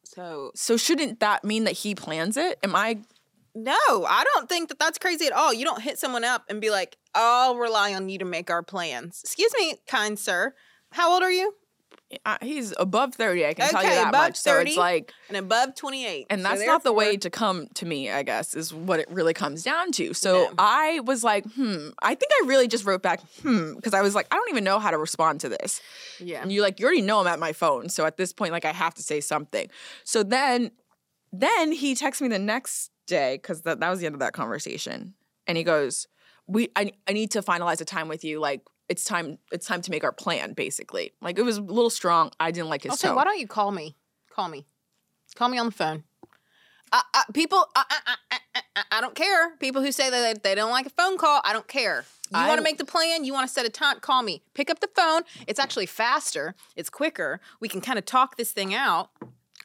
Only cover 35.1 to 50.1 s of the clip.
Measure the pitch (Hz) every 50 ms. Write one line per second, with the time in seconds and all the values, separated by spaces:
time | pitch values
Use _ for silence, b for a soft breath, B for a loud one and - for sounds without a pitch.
35.1 | - _ _ _ _ _ _ - 170 165 160 170 160 151 143 120 - - - b
36.1 | b b b b b b b - 190 220 233 - - 196 208 196 - _ _ 196
37.1 | 202 214 220 208 - 208 190 - 175 170 175 170 165 170 165 - 185 170 160 160
38.1 | 156 156 - 151 151 156 151 143 139 135 - _ _ _ _ - 180 - - -
39.1 | 208 170 165 170 151 - _ _ - 175 - - 190 180 175 190 160 156 156 156
40.1 | - - - 180 165 101 71 - - - 131 - - - - - - 90 85 -
41.1 | - _ - 175 180 196 240 247 220 202 202 180 202 233 233 233 - - - 180
42.1 | 170 165 160 147 - - 160 165 170 175 165 160 151 139 - 135 - - - -
43.1 | - 247 302 381 427 370 247 196 - 220 208 202 202 175 151 160 - _ _ _
44.1 | _ _ _ _ _ - 190 170 156 139 143 _ _ _ _ _ _ _ _ _
45.1 | _ _ _ _ - - 240 247 254 240 233 233 202 - 175 156 156 156 - _
46.1 | _ _ - b b b b b b b b b b b b _ - 254 - -
47.1 | - 262 - - 202 294 330 311 381 381 320 - - 262 262 - 294 302 - 240
48.1 | 247 - _ - 247 247 - _ - 247 - _ - 202 202 - 214 220 226 247
49.1 | - - 330 392 392 339 320 339 330 - 277 262 262 269 262 277 254 - 269 262